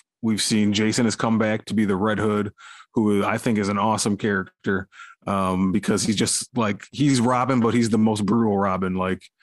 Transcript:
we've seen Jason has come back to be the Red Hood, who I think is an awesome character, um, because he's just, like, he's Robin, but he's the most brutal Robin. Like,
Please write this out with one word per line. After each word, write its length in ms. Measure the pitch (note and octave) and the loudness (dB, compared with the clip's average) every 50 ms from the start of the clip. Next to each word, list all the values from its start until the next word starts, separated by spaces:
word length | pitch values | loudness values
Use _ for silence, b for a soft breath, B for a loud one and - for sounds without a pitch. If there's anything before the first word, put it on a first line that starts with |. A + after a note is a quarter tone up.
| - _ _ _ | -18 _ _ _
we've 200 | - A2+ A2 G2+ | -2 -2 0 0
seen 320 | - - A2+ G#2+ G#2 G#2 G#2 | 0 0 2 2 2 2 2
Jason 320 | G2+ A2 G#2+ G#2 - B2 | 2 0 0 2 2 2
has 100 | A2+ G2+ | 0 0
come 220 | - - A#2 A2+ A2 | 0 0 0 2 2
back 280 | A2 G#2+ G#2+ A2 - | 2 0 -2 -4 -4
to 80 | - G2 | -4 -2
be 120 | G#2 A2 | 0 0
the 100 | G2 G2+ | 2 0
Red 240 | F#2 G2 A2 G#2+ G2 | 0 0 0 0 0
Hood, 320 | G#2 A2 G#2+ G#2 G2+ G#2 - B B B B B B B - | 0 0 0 0 -2 -4 -6 B B B B B B B -2
who 280 | - A2 G#2+ G#2 G2+ G2 | 0 2 2 2 2 2
I 140 | G2+ G#2 A2+ | 0 -2 -2
think 220 | - B2+ A#2 G#2 | 0 0 0 0
is 100 | G#2 G2 | 0 0
an 80 | G2+ G2+ | 0 0
awesome 400 | G2+ A2 A2 G#2 - A#2 G#2 G2 | 0 0 0 0 0 -2 -2 -2
character, 720 | - A2 G2+ F#2+ F#2 - _ _ - - G2 F#2+ F#2+ - B B B B B B - | 0 -2 0 -2 -2 -6 _ _ -4 -4 -4 -4 -4 -8 B B B B B B -6
um, 460 | - G2 G2 F#2+ F#2 F#2 F#2 F#2+ F#2+ | -4 -2 -2 0 0 0 0 0 0
because 320 | F2+ G#2 G2 - A2 G2+ A2+ | 0 0 0 0 0 0 0
he's 140 | - G#2+ F#2 | -2 -2 0
just, 320 | A#2 G#2+ - - - - - B2 | 0 -2 -2 -4 -6 -6 -4 -2
like, 260 | A#2 A#2+ G#2 - - - | -2 -2 -2 -6 -10 -12
he's 300 | - - C#3+ D3 C#3 B2 | -4 0 2 2 2 2
Robin, 400 | A2+ A#2+ B2+ B2 B2+ B2 C3+ B2+ | 2 2 2 2 2 0 2 2
but 120 | A2+ A#2 G#2+ | 2 2 2
he's 180 | A#2+ A#2+ A2+ | 2 0 2
the 60 | G#2 G#2+ | 2 2
most 280 | A2 A2 A2 G#2 G#2 | 2 2 2 0 0
brutal 320 | F#2 G#2+ A#2 A2+ A2 G2+ G2 | 0 2 2 2 2 2 0
Robin. 380 | G2+ G2+ F#2 F#2 F#2+ F#2 F#2 | 0 0 0 -2 -2 -2 -2
Like, 280 | F#2 F#2 F#2 F#2+ F#2 - - _ B | -2 -2 -2 -4 -4 -8 -14 _ B